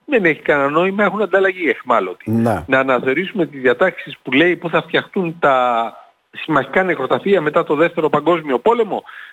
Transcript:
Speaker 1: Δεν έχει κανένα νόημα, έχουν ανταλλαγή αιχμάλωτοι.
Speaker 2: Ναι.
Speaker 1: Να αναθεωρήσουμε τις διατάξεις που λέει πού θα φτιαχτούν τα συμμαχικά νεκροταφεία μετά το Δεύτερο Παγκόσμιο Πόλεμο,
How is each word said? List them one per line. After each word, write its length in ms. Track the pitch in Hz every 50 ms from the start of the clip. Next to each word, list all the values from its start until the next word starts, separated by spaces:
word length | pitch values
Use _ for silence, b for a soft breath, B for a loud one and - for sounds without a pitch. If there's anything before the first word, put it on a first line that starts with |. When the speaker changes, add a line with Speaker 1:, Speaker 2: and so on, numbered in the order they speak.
| _
Speaker 1:
Δεν 200 | - 294 226 185
έχει 160 | 165 143 -
κανένα 280 | - - 151 143 139 139
νόημα, 340 | 147 165 180 190 196 208 208
έχουν 180 | 190 - 208 208
ανταλλαγή 460 | 180 175 196 190 190 190 185 170 139
αιχμάλωτοι. 640 | 107 - - 127 120 110 95 92 90 - - 110
Speaker 2:
Ναι. 340 | 110 113 117 117 104 82 80
Speaker 1:
Να 120 | - 135 135
αναθεωρήσουμε 680 | 135 135 131 120 - 131 135 160 190 180 - 202 160
τις 140 | 143 143 139
διατάξεις 560 | 127 127 120 - 190 185 - - - 151 135 - -
που 100 | - 127
λέει 240 | 135 170 180 170
πού 120 | 170 - 165
θα 140 | 165 165 160
φτιαχτούν 540 | - - 147 - - - 208 180 165 160 170
τα 540 | - 143 135 127 123 123 120 113 117 110 - - - _ _ _ _ _
συμμαχικά 520 | - - - - 156 139 127 - - 190 190
νεκροταφεία 580 | 185 160 143 131 127 139 123 - 196 202 180
μετά 240 | 151 151 147 170 160
το 100 | - 156
Δεύτερο 360 | 143 165 165 - 170 156 147
Παγκόσμιο 480 | 147 147 147 160 175 165 156 147 127 117
Πόλεμο, 460 | - - 233 240 220 196 139 104 - B B B B B